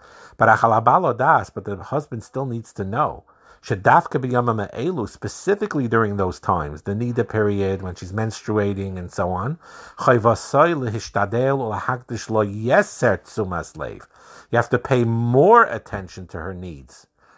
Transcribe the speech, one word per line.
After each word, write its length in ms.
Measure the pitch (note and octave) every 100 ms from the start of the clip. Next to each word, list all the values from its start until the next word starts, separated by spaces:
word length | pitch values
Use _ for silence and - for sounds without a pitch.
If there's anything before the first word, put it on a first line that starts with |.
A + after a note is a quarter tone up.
| - - - -
But 120 | A2+
Achal 300 | A2 A#2 A2
Abalo 360 | A2+ D3+ E3+ A2+
Das, 320 | C3+ D3 G2
but 160 | -
the 120 | G2 G2
husband 460 | F2+ C#3 D3 A#2
still 220 | - C3
needs 280 | C3+ A#2 A2+
to 100 | -
know. 400 | F#2+ A2+ D3 - - _ _ _
Shedafka 600 | - G#2+ G#2 D3 - D#3
b'yamim 480 | B2+ B2 A#2+ A2+ G2+
ha'elu, 380 | - C#3+ F#3 G2+
specifically 800 | - A2 - - G3+ G#3 D#3 B2
during 300 | A2+ G#2+ G2+
those 200 | F#2 F2
times, 440 | - F2+ D2 D2+
the 100 | -
Nida 340 | G2+ A#2+ A#2+ A2+
period, 520 | A2 G#2 G2+ G2 F#2+
when 120 | F#2
she's 180 | F2 F2+
menstruating 840 | G2 A2 G#2+ - G#2+ G2+ G2 G2 F#2
and 120 | F2+
so 200 | - F#2
on, 280 | F2+ G#2+ E3+ - - - -
Chayvasai 920 | - B2 G#2+ - - D#3 E3 E3 B2
lehishtadel 920 | G#2+ - - G2+ A2+ C3 C#3 A#2+ G#2
ulahakdish 480 | - B2+ - A2+ -
lo 140 | A2
yeser 760 | G#2 G#2 A2 E3 G3+ - B2 F#2
tzumas 480 | - - G2 F2 D#2+ D#2+
leiv. 300 | C2 G1+ - _ - - -
You 40 | A#2
have 120 | A#2
to 80 | B2+
pay 260 | - C3
more 600 | A#2 A#2 A#2 B2+ E3+ A#3
attention 600 | A3+ A2 - G2+ F#2 - F2+
to 100 | F2
her 140 | D#2+
needs. 520 | F#2 F2+ D2 C2+ - _ _ _